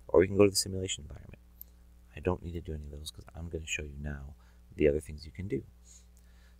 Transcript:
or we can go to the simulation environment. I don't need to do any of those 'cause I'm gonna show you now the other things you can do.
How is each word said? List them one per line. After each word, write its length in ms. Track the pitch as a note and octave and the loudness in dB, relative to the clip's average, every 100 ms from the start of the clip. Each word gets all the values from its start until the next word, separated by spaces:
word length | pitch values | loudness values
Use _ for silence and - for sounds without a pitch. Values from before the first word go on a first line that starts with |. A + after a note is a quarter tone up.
| - | 4
or 120 | D2+ | 6
we 60 | F#2+ | 6
can 100 | G2 | 8
go 80 | |
to 60 | G2+ | 6
the 60 | F#2+ | 6
simulation 480 | G2 F#2+ F#2 - | -2 -4 -4 -6
environment. 340 | D2 - - - - - - - - - - - | -10 -14 -14 -18 -20 -20 -20 -20 -20 -20 -18 -4
I 40 | |
don't 220 | F2+ F2+ | 0 0
need 100 | - | -2
to 80 | E2+ | -6
do 140 | - | -6
any 100 | D#2 | -6
of 60 | D2 | -8
those 200 | C#2+ D#2 | -10 -12
'cause 140 | - - | -12 -14
I'm 140 | - E2+ | -10 -6
gonna 180 | E2 D#2+ | -6 -4
show 160 | - | -6
you 140 | D2+ C#2+ | -6 -6
now 340 | D2 C#2+ C#2 - - - - | -6 -6 -10 -16 -20 -20 -16
the 140 | - D2+ | 4 4
other 120 | D2 | 4
things 240 | - D2 | 0 -10
you 80 | D#2 | -10
can 160 | - F#2 | -8 -4
do. 160 | A2 - - - - - - - - - - | -4 -4 -16 -20 -20 -20 -20 -20 -20 -20 -2